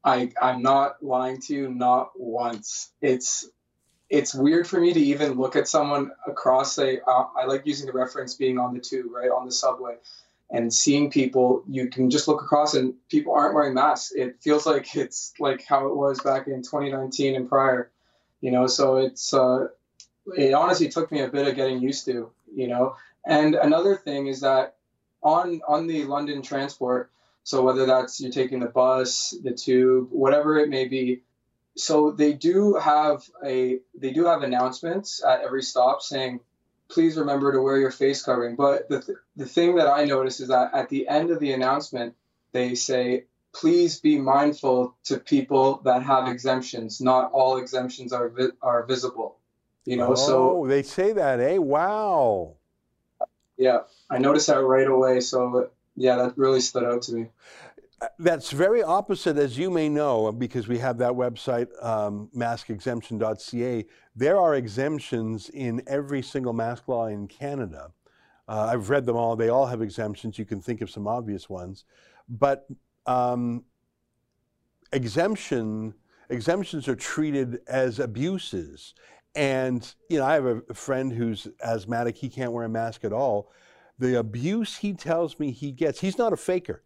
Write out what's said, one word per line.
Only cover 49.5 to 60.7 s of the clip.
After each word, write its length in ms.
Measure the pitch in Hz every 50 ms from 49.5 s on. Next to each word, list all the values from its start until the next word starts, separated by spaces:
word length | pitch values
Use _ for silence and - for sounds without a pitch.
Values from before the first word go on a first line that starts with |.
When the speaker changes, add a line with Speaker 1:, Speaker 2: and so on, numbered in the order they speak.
| _ _ _ _ _ _ _
Speaker 1:
You 120 | 127 127
know, 180 | 123 120 123 127
so 440 | 127 135 143 135 131 131 131 135 -
Speaker 2:
Oh, 100 | 147 131
they 160 | 139 143 135
say 280 | - - - 185 202
that, 280 | 220 202 165 139 131 120
eh? 180 | 123 143 180 196
Wow. 1000 | 165 135 139 151 170 190 208 214 214 202 185 156 135 117 104 95 85 - - _ _ _ _ _ _ _ _ _ _ _ _ _ - _ _ _ _ _ _
Speaker 1:
Yeah, 240 | - 127 127 120 - - _ _ _ _ _
I 100 | 127 127
noticed 280 | 135 139 147 151 143
that 160 | - 147 131
right 240 | 135 131 131 131 135
away. 320 | 135 131 131 131 131 127 127
So 520 | 123 - - 127 123 123 123 127 123 - _ _ _ _ _
yeah, 200 | - 127 127 123
that 220 | 120 127 123 123 -
really 220 | 135 131 135 131
stood 240 | 127 - - 127 120
out 180 | 120 120 120
to 100 | 120 -
me. 160 | 117 117 113 113 _ _ _ - - - - - _ - _ _ _ _
Speaker 2:
Uh, 60 | 117 117 _ -
that's 320 | 165 175 170 151 - -
very 320 | 143 139 175 196 226 240
opposite, 540 | 202 156 175 196 202 - 196 180 - 180 151
as 220 | 147 143 135 117 131
you 120 | 170 190
may 180 | 180 165 156 151
know, 440 | 147 147 151 143 127 110 110 110
because 340 | 107 117 127 113 - 127 107
we 120 | 107